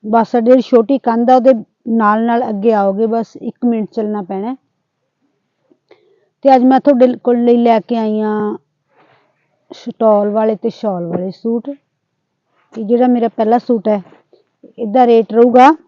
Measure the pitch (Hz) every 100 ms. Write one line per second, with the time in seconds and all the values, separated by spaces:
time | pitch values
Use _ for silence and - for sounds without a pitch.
0 | 214 226 214 247 226 262 - 240 214 269
1 | - 226 240 254 240 240 - _ - 226
2 | 208 214 233 233 240 202 220 214 196 196
3 | 220 226 220 - 240 - 247 226 202 -
4 | 214 214 185 196 214 262 _ _ _ _
5 | _ _ _ _ _ _ _ _ _ _
6 | _ _ _ _ 277 262 254 262 285 262
7 | 247 247 - 240 240 240 233 226 - 233
8 | 220 214 214 214 208 - _ _ _ _
9 | _ _ _ _ _ _ _ - - -
10 | 226 208 208 208 220 214 226 - 214 185
11 | 170 175 185 - 226 233 269 277 _ _
12 | _ _ _ _ _ _ _ - 208 240
13 | 254 240 226 - 220 233 - 233 214 208
14 | 180 _ _ _ _ _ - - 226 226
15 | 247 233 220 220 247 240 254 311